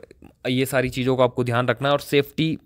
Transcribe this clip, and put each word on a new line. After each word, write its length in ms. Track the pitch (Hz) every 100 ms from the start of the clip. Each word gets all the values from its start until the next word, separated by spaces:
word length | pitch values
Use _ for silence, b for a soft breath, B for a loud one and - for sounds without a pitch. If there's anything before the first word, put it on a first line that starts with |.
| - - - _ 127
ये 180 | 127 131
सारी 240 | 135 127
चीज़ों 260 | 127 123 131
का 60 |
आपको 200 | 123 123
ध्यान 240 | 123 120 123
रखना 200 | 117 139
है 40 |
और 80 | 143
सेफ्टी 560 | - 143 139 - 160 151